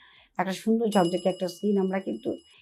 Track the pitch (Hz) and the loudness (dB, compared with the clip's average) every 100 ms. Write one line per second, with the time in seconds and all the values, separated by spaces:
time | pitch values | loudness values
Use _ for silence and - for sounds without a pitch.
0 | - - _ - 185 180 214 226 233 202 | -18 -20 _ -4 -4 -2 0 0 2 4
1 | 175 180 185 185 180 - 208 196 190 190 | 4 2 0 -2 -4 -2 0 2 0 -2
2 | - - 233 - - - | -4 -6 -6 -8 -10 -20